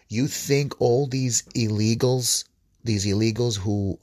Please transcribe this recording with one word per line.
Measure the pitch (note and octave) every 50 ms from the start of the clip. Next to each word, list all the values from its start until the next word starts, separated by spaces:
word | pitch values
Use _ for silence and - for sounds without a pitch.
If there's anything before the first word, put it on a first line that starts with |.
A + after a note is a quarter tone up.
| _ -
You | G#2+ A2+ C3+ D3
think | - - - E3+ C#3+ C#3 C#3+ B2 - -
all | B2 B2 A#2+ C3 C#3+ B2+
these | B2+ C3+ C3 B2 A2+ - - - -
illegals, | B2+ A2+ G#2+ G#2+ G#2 G#2+ A2 A#2 B2+ C3 B2+ B2+ B2+ A#2+ - - - - _ _ _ _ _ _ _ -
these | A#2+ G#2+ G2+ F#2
illegals | G#2 F#2+ G#2 A2 A2+ G#2+ A2+ A#2+ A#2+ G#2+ G2+
who | F#2 G#2+ G#2 G2+ G2+ F#2+ E2+ -